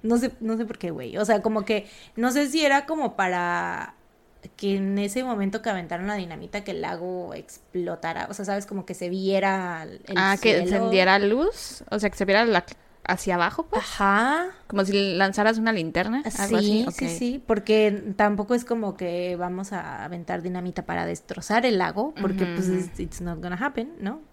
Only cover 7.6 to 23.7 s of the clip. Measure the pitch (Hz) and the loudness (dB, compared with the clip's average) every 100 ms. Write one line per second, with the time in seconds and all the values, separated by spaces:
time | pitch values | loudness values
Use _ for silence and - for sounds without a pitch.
7.6 | _ 180 175 170 165 170 - 202 202 202 | _ -6 -4 -4 -6 -6 -8 -8 -4 -4
8.6 | 202 196 190 - 180 190 190 196 196 190 | -4 -10 -8 -8 -6 -2 0 2 2 0
9.6 | 180 165 160 - - 190 190 196 175 160 | -2 -8 -12 -16 -2 2 2 4 4 4
10.6 | 180 196 190 190 185 196 202 240 359 - | 4 2 4 6 8 6 6 4 2 -2
11.6 | - - - 208 208 - 196 196 233 185 | -12 -14 -6 -2 -2 0 4 6 6 4
12.6 | - - - - - 180 - 175 170 - | 0 -20 -20 -10 -2 -2 0 2 2 0
13.6 | 330 453 - - 196 202 247 311 359 - | -2 -4 -4 2 4 4 4 2 -2 -8
14.6 | - 202 190 202 196 175 196 196 208 226 | -4 0 2 2 2 2 2 4 4 4
15.6 | 226 214 160 170 196 247 294 - 202 220 | 2 0 0 0 0 -2 -4 -2 2 4
16.6 | 208 214 254 - 262 165 240 269 - 220 | 4 2 0 -2 -4 -2 -4 -4 0 -2
17.6 | 214 214 214 202 214 196 208 202 208 240 | 4 4 4 2 -4 2 2 2 0 0
18.6 | 240 233 208 190 180 175 180 175 180 180 | 0 -2 -2 -4 -4 -2 -2 -2 -4 -4
19.6 | 196 190 160 131 151 175 165 180 175 180 | -6 -8 -8 -10 -10 -10 -6 -6 -4 -4
20.6 | 180 175 - 170 170 170 - - - 220 | -4 -6 -4 -4 -4 -6 -10 -12 0 2
21.6 | 247 196 170 180 277 - 196 190 180 170 | 4 2 0 -2 -4 -2 -2 0 -2 0
22.6 | 180 180 180 - 165 - 175 165 175 180 | 0 0 -2 -8 -10 -8 -8 -6 -8 -4
23.6 | 285 | -4